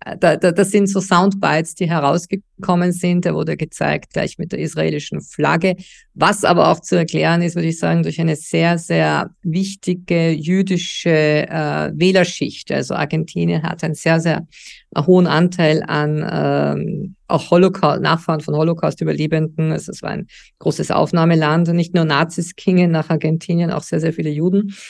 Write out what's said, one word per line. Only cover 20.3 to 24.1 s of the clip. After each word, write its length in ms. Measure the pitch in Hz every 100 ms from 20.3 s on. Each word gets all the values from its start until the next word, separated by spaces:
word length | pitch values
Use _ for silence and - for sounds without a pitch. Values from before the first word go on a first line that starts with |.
| - - _
großes 320 | - - 156
Aufnahmeland. 840 | - 151 175 165 165 151 165 170
Nicht 220 | 170 170
nur 100 | 170
Nazis 500 | 160 143 165 - 165
gingen 360 | - - 180 175
nach 200 | 160 -
Argentinien, 600 | 160 156 160 - 170 170
auch 120 | 143
sehr, 180 | - 160
sehr 120 | 165